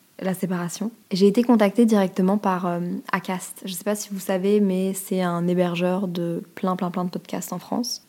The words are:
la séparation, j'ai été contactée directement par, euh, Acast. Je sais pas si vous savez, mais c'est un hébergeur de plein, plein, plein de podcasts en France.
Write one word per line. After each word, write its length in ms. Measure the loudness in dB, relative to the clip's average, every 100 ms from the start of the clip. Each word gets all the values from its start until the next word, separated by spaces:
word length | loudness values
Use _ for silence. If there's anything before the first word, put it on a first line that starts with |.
| _ -8
la 120 | -6
séparation, 560 | -4 -4 -4 -4 -6 -8 -8 -6
j'ai 140 | 4
été 180 | 6 6
contactée 420 | 4 6 4 4
directement 520 | 4 4 2 2 2 2
par, 300 | 0 -2 -2
euh, 120 | -4 -4 -6 -4
Acast. 520 | -6 -4 -8 -8 -14
Je 80 | -10
sais 100 | -6
pas 120 | -4
si 140 | -4 -4
vous 80 | -8
savez, 420 | -2 0 2 4
mais 320 | 4 2 0
c'est 280 | -4 -2 0
un 260 | 0 0 2
hébergeur 600 | 2 2 2 0 0 -2
de 360 | -2 -4 -4 -8
plein, 220 | -4 -4
plein, 160 | -2 -2
plein 120 | -2
de 60 | -4
podcasts 420 | -6 -8 -10 -8
en 60 | -10
France. 460 | -6 -6 -6 -8